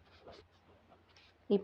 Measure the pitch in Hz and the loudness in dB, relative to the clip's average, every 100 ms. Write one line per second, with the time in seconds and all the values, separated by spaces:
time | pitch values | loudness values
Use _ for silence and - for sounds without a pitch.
0 | - - - - - - - - - - | -20 -20 -18 -18 -18 -20 -20 -20 -20 -20
1 | - - - - - 202 | -20 -20 -20 -14 4 6